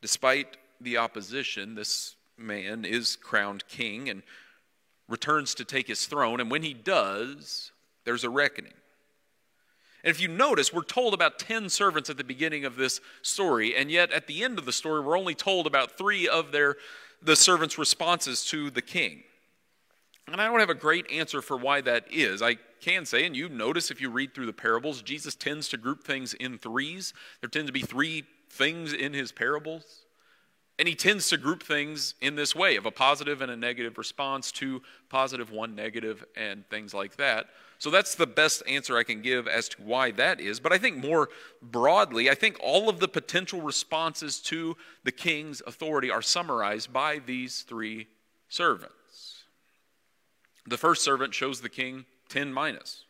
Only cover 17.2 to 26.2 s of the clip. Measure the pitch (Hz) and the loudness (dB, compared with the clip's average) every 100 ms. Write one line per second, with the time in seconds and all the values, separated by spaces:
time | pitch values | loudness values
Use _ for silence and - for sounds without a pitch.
17.2 | 151 156 - 180 156 - 151 - 170 175 | 4 8 8 6 2 0 0 2 2 2
18.2 | - 120 - 156 147 120 - 185 123 78 | 0 -4 -4 -4 -4 -4 -4 -2 -2 -4
19.2 | - _ _ _ _ _ _ _ _ _ | -20 _ _ _ _ _ _ _ _ _
20.2 | - 170 214 233 208 147 151 170 - 147 | -12 -2 2 4 4 4 4 2 2 -4
21.2 | 156 147 123 135 131 143 127 120 - 147 | -2 -4 -2 -2 2 2 4 2 0 0
22.2 | 123 98 113 117 - _ - 185 151 117 | 2 4 2 0 -4 _ -2 -2 2 2
23.2 | 165 135 175 131 110 165 165 139 135 120 | 2 -2 -8 -4 0 0 -2 -6 -6 -4
24.2 | 135 - 120 107 117 117 139 135 107 147 | -6 -6 -8 -4 0 0 0 -8 -8 -10
25.2 | 147 - - 151 143 - 113 151 - 135 | -8 -6 -6 -6 -6 -6 -6 -6 -4 -6